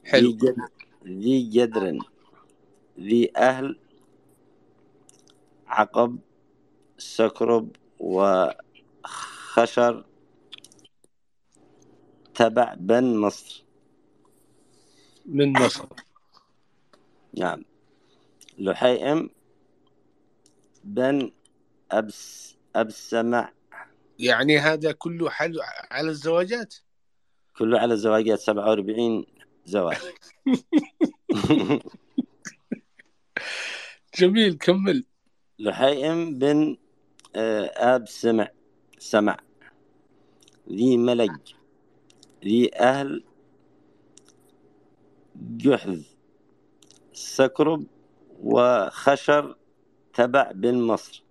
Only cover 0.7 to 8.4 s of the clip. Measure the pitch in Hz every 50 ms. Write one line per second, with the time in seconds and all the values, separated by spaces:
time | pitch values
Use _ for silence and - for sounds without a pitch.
0.7 | _ _ - _ _ _ - 90 92 95 104 120 135 131 123 113 107 120 120 113
1.7 | 113 110 95 90 76 - - _ _ _ _ _ _ _ _ _ _ _ _ _
2.7 | _ _ _ _ _ - 87 101 113 120 117 - - - 123 131 131 131 135 139
3.7 | - _ _ _ _ _ _ _ _ _ _ _ _ _ _ _ _ _ _ _
4.7 | _ _ _ _ _ _ _ - _ _ _ _ _ _ _ _ _ _ _ 104
5.7 | 120 107 107 - - 113 120 120 123 - _ _ _ _ _ _ _ _ _ _
6.7 | _ _ _ _ _ _ - - - - 110 107 - - 117 117 117 113 113 113
7.7 | - _ _ _ _ - - 87 92 92 98 98 95 92